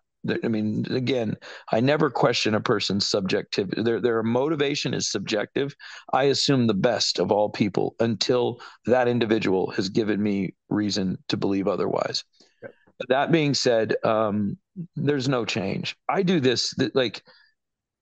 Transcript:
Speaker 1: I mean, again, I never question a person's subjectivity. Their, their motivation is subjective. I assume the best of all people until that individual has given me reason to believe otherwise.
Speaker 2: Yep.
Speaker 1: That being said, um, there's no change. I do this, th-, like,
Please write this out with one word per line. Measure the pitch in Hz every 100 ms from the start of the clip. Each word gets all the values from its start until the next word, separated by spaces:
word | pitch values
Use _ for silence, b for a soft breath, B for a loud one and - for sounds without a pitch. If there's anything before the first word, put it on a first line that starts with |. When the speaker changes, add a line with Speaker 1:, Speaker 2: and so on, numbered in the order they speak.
| _ _ - 113
Speaker 1:
I | 120
mean, | 110 107 107 -
again, | 127 127 127 107 107 B B B
I | 113
never | 135 151 151
question | - 135 120 110 107
a |
person's | 110 104 - 98 -
subjectivity. | 104 95 101 - - 92 -
Their, | 113 107
their | 120 113
motivation | 113 120 147 151 143 143 131 104
is | -
subjective. | 104 87 104 - - 139 - B B B
I | 131
assume | 139 120 - 135 113
the |
best | 98 123 101 - -
of | 98
all | 104 107
people | - 101 101 98 -
until | 117 104 - 123 120 120 B B 107
that | 127 120
individual | 120 110 110 104 92 -
has | - 95
given | 113 107 101
me | 104 98 95 - -
reason | 104 104 98 95 - -
to | 98
believe | 98 98 98
otherwise. | 92 95 - - - - B B B
Speaker 2:
Yep. | B B B - -
Speaker 1:
That | 131 143
being | 165 143
said, | 127 127 113 110 -
um, | 117 110 107 104 101 - _ 190 165 151
there's | 139 143 127
no | 127 107
change. | 110 95 90 - - -
I | 165
do | 185 175
this, | 127 117 -
th-, | - 120 131
like, | 117 - - b b b _ _ _ _